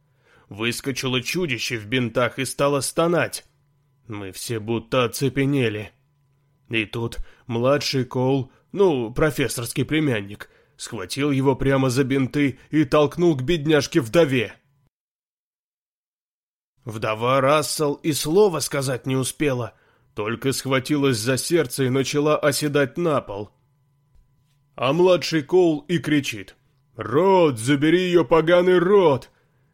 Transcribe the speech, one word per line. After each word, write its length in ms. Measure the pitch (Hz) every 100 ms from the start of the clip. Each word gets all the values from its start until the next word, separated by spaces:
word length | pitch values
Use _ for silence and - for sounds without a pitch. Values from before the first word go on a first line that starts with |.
| _ _ _ _ -
Выскочило 720 | 101 117 117 139 127 131 127
чудище 560 | 120 170 180 117 - 120
в 80 | 104
бинтах 540 | 127 120 120 120 -
и 60 | 127
стало 340 | - 143 143
стонать. 640 | 131 - 165 170 110 - - _ _ _ _ _ -
Мы 240 | 104 95
все 280 | - - 113
будто 440 | 104 113 113 131
оцепенели. 880 | 117 - 135 139 135 143 117 104 101 _ _ _ _ _ _ _ -
И 160 | 113 104
тут 320 | 120 117 - - - -
младший 580 | 117 127 143 - 139 127
Коул, 480 | 127 127 139 123 _ _
ну, 400 | 180 196 135 110
профессорский 720 | 127 151 - 120 - 117 -
племянник, 640 | 127 151 151 110 98 101 - _ _ -
схватил 540 | - 107 92 131 147
его 260 | 135 135 127
прямо 320 | 139 135 135
за 160 | 123 127
бинты 540 | 139 127 147 139 - -
и 160 | 151 147
толкнул 500 | 156 147 156 175 139
к 60 |
бедняжке-вдове. 1120 | 127 175 147 151 - 165 117 170 156 131 101 - _ _ _ _ _ _ _ _ _ _ _ _ _ _ _ _ _ _ _ _ _ _ 120
Вдова 560 | 110 110 110 120 135
Рассел 540 | 131 151 143 - 147 143
и 180 | 170
слова 460 | 139 151 180 214 156
сказать 460 | - 147 135 123 139
не 120 | 131
успела, 560 | 127 - 151 123 110 - _ _ _ -
только 380 | 107 117 131
схватилась 640 | 127 131 131 127 147 139 117
за 180 | 113 127
сердце 480 | - 170 135 -
и 60 | 131
начала 480 | 135 135 147 151 151
оседать 600 | 147 135 147 143 135 175
на 220 | 170 131
пол. 320 | - 101 104 _ _ _ _ _ _ _ _ _ _ _ _ -
А 180 | 127
младший 500 | 160 185 175 - 160
Коул 360 | 131 185 170 151 -
и 80 | 170
кричит: 580 | 151 151 139 107 92 - _ _ _ -
«Рот, 640 | 107 135 190 185 160 113
забери 440 | 117 143 156 175
ее 200 | 180 175
поганый 560 | - 160 156 175 180 185
рот!» 500 | 175 208 170 123 - _ _ _ _